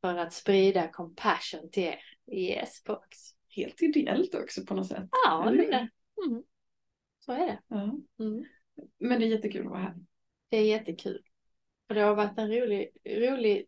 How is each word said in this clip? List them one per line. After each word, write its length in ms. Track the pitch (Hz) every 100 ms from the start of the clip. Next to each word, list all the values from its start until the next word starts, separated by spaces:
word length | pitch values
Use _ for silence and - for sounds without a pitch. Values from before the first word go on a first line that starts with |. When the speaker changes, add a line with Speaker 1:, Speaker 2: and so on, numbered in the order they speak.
Speaker 1:
För 160 | 185 175
att 160 | 170
sprida 560 | - - 196 190 196 160
compassion 800 | - 170 - 220 165 - 160 165
till 100 | -
er. 180 | 175 - - - -
Yes, 520 | 196 185 - - -
box. 340 | - 214 _ - - _ _ -
Speaker 2:
Helt 260 | - -
ideellt 520 | 330 302 - 269 -
också 300 | - - - 190
på 80 |
något 120 | 190 190
sätt. 200 | - 190 508 494
Speaker 1:
Ja, 220 | 160 220
Speaker 2:
Eller 80 | 262
Speaker 1:
det 60 |
Speaker 2:
hur? 80 | 427
Speaker 1:
är 80 | 262
det. 80 | 233 _ _ - 349
Mm. 160 | 233 - _ _ _ _ _ _ _
Så 120 | -
är 140 | 254 339
det. 120 | 202 _
Speaker 2:
Ja. 80 | 214 202 294 - _
Speaker 1:
Mm. 260 | 220 214 302 _ _ - - _
Speaker 2:
Men 200 | 240 240
det 60 | 226
är 20 |
jättekul 360 | 220 - - -
att 40 |
vara 100 | 190
här. 140 | 185 175 - _ _ _ _
Speaker 1:
Det 80 | 220
är 80 |
jättekul. 580 | 214 214 214 170 196 190 _ _ _ _ _ _ _
Och 60 |
det 60 | 214
har 140 | 208
varit 240 | 208 208 208
en 100 | 214
rolig, 360 | 226 240 202 - _
rolig 600 | - 202 240 269 220 202